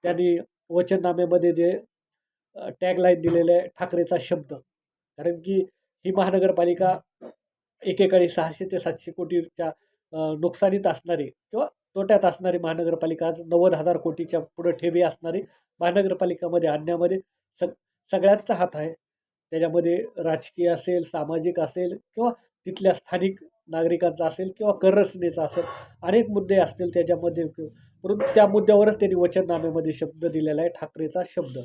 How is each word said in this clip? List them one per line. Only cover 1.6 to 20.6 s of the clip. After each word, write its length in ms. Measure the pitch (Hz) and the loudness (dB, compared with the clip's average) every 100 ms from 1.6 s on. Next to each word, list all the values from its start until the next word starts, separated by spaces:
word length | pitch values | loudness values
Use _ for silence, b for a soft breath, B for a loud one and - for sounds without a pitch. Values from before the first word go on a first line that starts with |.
| 170 185 - _ _ _ _ _ _ - | 0 0 -8 _ _ _ _ _ _ -16
अ, 140 | - - | -16 -6
टॅगलाईन 400 | 185 185 180 175 | -2 2 4 4
दिलेलं 300 | 165 170 170 | 4 2 4
आहे 160 | 175 180 | 4 2
ठाकरेचा 480 | _ 180 175 170 175 | _ -4 -2 0 -2
शब्द, 340 | - 170 147 139 _ _ _ _ _ - | -2 -6 -6 -16 _ _ _ _ _ -8
कारण 220 | 156 170 | -6 -6
की 200 | 170 190 190 _ _ _ 180 | -4 -2 -4 _ _ _ -4
ही 60 | |
महानगरपालिका 880 | 190 175 185 185 180 175 175 185 185 _ _ - _ _ _ _ _ | 0 2 2 2 2 0 2 0 0 _ _ -20 _ _ _ _ _
एकेकाळी 460 | 202 190 190 185 175 | -6 0 4 4 2
सहाशे 420 | 170 160 156 190 | 0 -4 -6 -8
ते 80 | 185 | -6
सातशे 320 | 185 165 - | -6 -8 -12
कोटीच्या, 560 | 165 165 175 165 - 160 - _ _ _ | -10 -4 -4 -4 -6 -8 -8 _ _ _
अ, 200 | 160 156 156 | -6 -4 -2
नुकसानीत 480 | 170 175 196 196 190 | -4 0 0 2 -2
असणारी 380 | 160 170 170 139 | -4 -4 -4 -4
किंवा 400 | _ _ 220 - _ _ 190 | _ _ -6 -6 _ _ -8
तोट्यात 300 | 196 208 190 | 2 4 4
असणारी 320 | 175 185 175 | 0 -4 -2
महानगरपालिका 680 | 170 165 165 165 160 160 165 | -2 -2 -2 -2 -4 -2 -4
आज 140 | 165 165 | -6 0
नव्वद 280 | 170 185 | 4 4
हजार 240 | 156 156 170 | 4 0 0
कोटीच्या 420 | 170 156 165 165 | -2 -6 -4 -4
पुढं 320 | 165 - 170 | -6 -6 -4
ठेवी 300 | 170 170 170 | -2 -2 2
असणारी 400 | 170 - 165 175 190 b b _ | 0 0 -8 -8 -8 b b _
महानगरपालिकामध्ये 920 | 175 185 190 180 180 165 175 175 165 | 0 2 0 0 -2 -2 -2 0 0
आणण्यामध्ये 500 | 151 156 170 175 190 - _ _ _ | -2 -4 0 0 -2 -6 _ _ _
सग-, 520 | 180 - _ _ _ | -6 -6 _ _ _
सगळ्यांचा 420 | 190 196 202 - | 2 4 2 0
हात 140 | 190 175 | -2 -2
आहे. 200 | 151 156 165 _ _ _ _ _ | -4 -8 -10 _ _ _ _ _
त्याच्यामध्ये 540 | 160 165 170 165 175 226 - | -2 0 2 2 0 -4 -6
राजकीय 520 | 165 160 - - | -4 -4 -6 -2